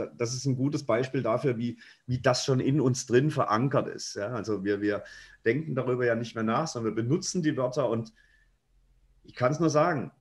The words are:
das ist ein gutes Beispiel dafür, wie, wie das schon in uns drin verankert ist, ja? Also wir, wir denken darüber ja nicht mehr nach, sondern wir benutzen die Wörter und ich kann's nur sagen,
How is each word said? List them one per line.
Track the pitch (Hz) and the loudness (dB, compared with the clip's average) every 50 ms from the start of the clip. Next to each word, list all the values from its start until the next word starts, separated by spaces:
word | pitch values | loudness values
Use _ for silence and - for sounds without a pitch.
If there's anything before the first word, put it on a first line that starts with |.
| 107 - - - | -8 -8 -6 -6
das | 120 117 127 | -4 -4 -4
ist | 127 120 | -4 -2
ein | 139 127 | -2 0
gutes | 123 131 143 151 151 147 - | 0 0 0 -2 -2 -2 0
Beispiel | 113 117 131 131 - 139 | 0 0 0 0 -2 -2
dafür, | 113 113 113 127 - 143 120 110 | 0 0 0 0 0 0 0 0
wie, | 120 120 117 - - - - _ _ - | -2 -4 -6 -8 -14 -20 -20 _ _ -4
wie | 127 127 | -4 2
das | - 131 127 - - | 2 2 2 2 2
schon | - 135 127 | 2 2 2
in | - 123 135 156 | 2 2 2 4
uns | 117 131 123 - - | 4 2 2 0 0
drin | - 110 123 139 151 | 2 4 4 4 4
verankert | - 131 - - 104 110 127 139 127 127 - - | 2 0 2 2 2 2 2 2 2 0 0 -2
ist, | - - - - - | -6 -10 -12 -10 -6
ja? | 107 101 107 | -6 -4 -4
Also | 127 113 95 107 107 98 95 | -4 -4 -4 -2 -4 -2 0
wir, | 101 104 98 | 0 0 0
wir | 104 104 104 98 - - - - - - - _ _ | 0 0 -2 -2 -6 -10 -16 -20 -20 -20 -20 _ _
denken | 113 120 139 160 156 143 | 0 0 0 -2 -4 -4
darüber | 131 123 127 123 123 123 | -4 -2 -2 0 0 2
ja | 120 117 | 2 0
nicht | 117 113 110 - | 0 -2 -6 -6
mehr | 117 110 | -4 -2
nach, | 110 113 131 160 160 | 0 0 0 0 -2
sondern | - 123 113 110 107 | -4 -4 -4 -2 -2
wir | 113 113 | -2 0
benutzen | 120 143 185 185 - - 185 165 | 0 0 -2 -2 -4 -4 -2 0
die | 151 139 127 | 0 0 0
Wörter | 131 123 - 151 135 113 | -2 -2 0 0 0 0
und | 113 113 113 - - _ _ _ _ _ _ _ _ _ _ _ _ _ _ _ _ _ _ _ _ _ _ | 0 -2 -4 -6 -12 _ _ _ _ _ _ _ _ _ _ _ _ _ _ _ _ _ _ _ _ _ _
ich | - - | -20 -4
kann's | - 123 127 151 147 | 0 0 0 2 2
nur | 165 160 | 2 2
sagen, | 139 151 151 175 170 135 95 71 - _ | 4 4 4 2 2 -2 -4 -6 -10 _